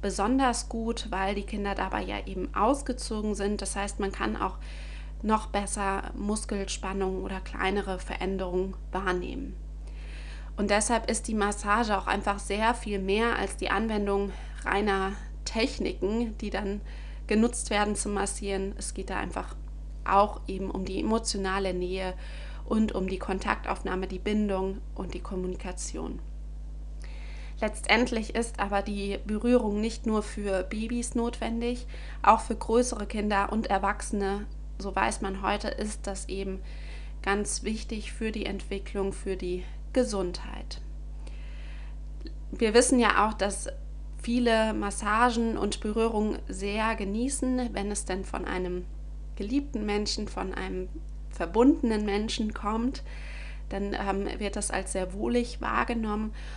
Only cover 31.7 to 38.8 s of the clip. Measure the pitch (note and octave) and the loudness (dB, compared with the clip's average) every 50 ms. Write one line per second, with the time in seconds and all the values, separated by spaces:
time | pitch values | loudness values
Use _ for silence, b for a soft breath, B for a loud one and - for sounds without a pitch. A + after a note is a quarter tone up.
31.7 | B3 A#3+ - B B B B B B B B G3+ G#3+ A3 - - A3+ A3 - - | -2 -2 -6 B B B B B B B B 8 8 8 6 -2 -2 -2 0 4
32.7 | A3 A#3+ B3 B3 - A3 G#3 G#3 - G#3+ G#3 G#3+ G#3 G3 G3+ - - A3 - - | 6 6 6 4 2 -4 -4 -4 -2 -2 0 2 4 2 2 2 2 0 2 4
33.7 | G3+ F#3+ G3 G3 G#3 - - - - G3+ G3+ G3 G3 G3+ G#3+ - - - - - | 2 4 4 2 0 0 -2 -2 0 0 2 2 0 -2 -4 -6 -8 -10 -10 -10
34.7 | - - G3 G3 F#3+ - G#3 A3+ G3+ - - G3 F#3+ G3 G3 F#3+ G#3 G#3 - G#3+ | -8 -6 -6 -2 2 2 2 2 2 0 -2 -4 -4 0 0 2 0 2 0 -2
35.7 | - - G#3+ G#3+ G#3+ - - G3+ G3 F#3+ - - F#3 G3 G3 F#3+ F#3+ F#3+ B B | -2 -2 -2 -4 -4 -4 -4 -6 -6 -6 -6 -6 -4 -4 -4 -4 -4 -6 B B
36.7 | B B B B B B B B B B - G3 G3+ G#3 G#3 G#3 - - - G#3 | B B B B B B B B B B 0 2 2 2 2 0 -2 -2 -2 -2
37.7 | A3 A3 - - A#3 G#3+ G#3 - - - A3+ A3 G#3+ A3 G#3 - G3 G3 - - | -2 -2 -2 -4 -4 -4 -4 -6 -6 -2 -2 -2 -2 -2 -2 -2 -4 -4 -4 -4
38.7 | G3+ G3 | -6 -6